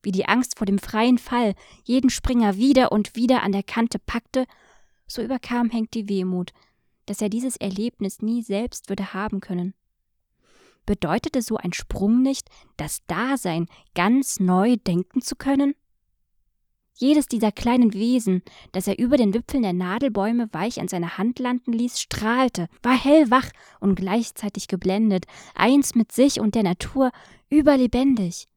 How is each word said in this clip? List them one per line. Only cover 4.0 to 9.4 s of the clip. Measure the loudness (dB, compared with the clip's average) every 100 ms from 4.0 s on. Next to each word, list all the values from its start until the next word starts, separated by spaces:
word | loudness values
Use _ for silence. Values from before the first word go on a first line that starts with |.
| -6 -10 _ -6 -6 _ _ _ _ _ -14
so | -10
überkam | -6 -6 -4 -2 -2
Henk | -2 -6
die | -6 -4
Wehmut, | -2 -2 -4 -6 _ _ _ _ _ -12
dass | -6
er | -4
dieses | -2 -6 -6
Erlebnis | -6 -4 -6 _ -8 -6
nie | -4 -4
selbst | -2 -4 -4 -10 -10
würde | -8 -6
haben | -6 -6 -8